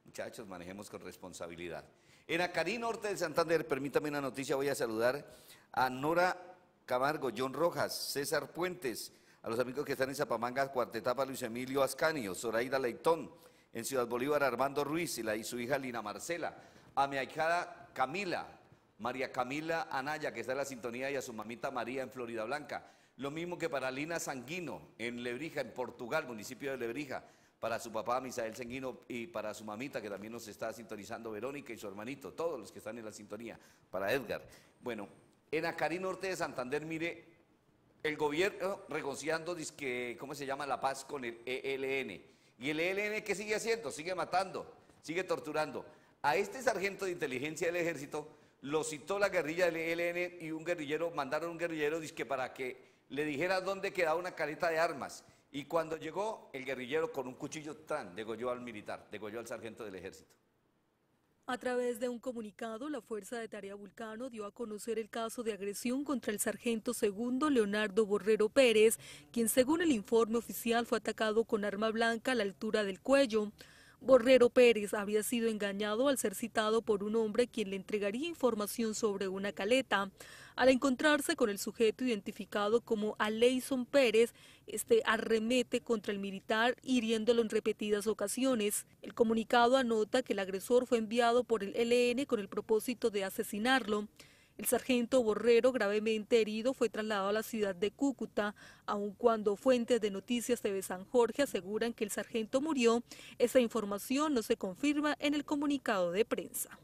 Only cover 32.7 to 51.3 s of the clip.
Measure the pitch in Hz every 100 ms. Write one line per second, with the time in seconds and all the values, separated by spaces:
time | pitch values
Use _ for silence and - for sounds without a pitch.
32.7 | 104 110 117 107 104 104 107 117 92 -
33.7 | _ _ 95 98 135 104 82 - - -
34.7 | _ 127 110 98 - _ _ _ 151 165
35.7 | 160 156 175 190 180 190 170 160 123 123
36.7 | 147 156 160 170 - - _ _ _ _
37.7 | _ _ _ 156 151 151 151 196 196 185
38.7 | 196 - 147 143 127 143 165 160 175 151
39.7 | - 139 123 120 113 135 143 135 135 143
40.7 | 127 135 135 - 143 120 117 - 127 135
41.7 | 135 135 135 120 87 - _ _ _ 131
42.7 | 156 170 196 208 214 208 185 214 214 226
43.7 | 226 139 139 160 180 151 180 190 131 -
44.7 | - - _ - 170 180 156 135 151 151
45.7 | 113 - - _ _ 143 165 202 262 247
46.7 | 202 196 190 196 175 147 127 147 160 175
47.7 | 175 165 151 143 - - - _ _ 135
48.7 | 156 147 156 - 196 202 180 147 170 180
49.7 | 165 165 170 175 175 180 175 160 160 160
50.7 | 165 143 151 165 151 131